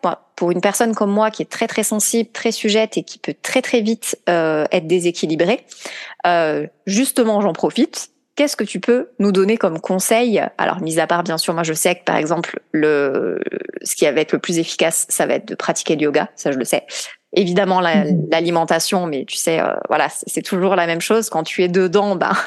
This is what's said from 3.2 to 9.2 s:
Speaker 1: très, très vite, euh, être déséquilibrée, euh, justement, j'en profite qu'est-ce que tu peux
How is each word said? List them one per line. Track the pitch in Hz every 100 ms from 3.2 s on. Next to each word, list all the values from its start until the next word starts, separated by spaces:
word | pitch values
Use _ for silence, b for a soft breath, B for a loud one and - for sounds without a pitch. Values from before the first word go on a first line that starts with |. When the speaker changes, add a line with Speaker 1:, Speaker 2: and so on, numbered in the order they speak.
| - -
Speaker 1:
très, | - 262
très | - 240
vite, | 214 226 - - -
euh, | 175 160 156 151
être | 180 160
déséquilibrée, | 180 175 170 160 160 175 254 - B B B B B 175
euh, | 170 156 147 151 _ 190
justement, | 196 269 - 220 208
j'en | 202
profite | 165 156 226 320 - - _ _ -
qu'est-ce | 294 -
que |
tu | 208 185
peux | 233 247 339 -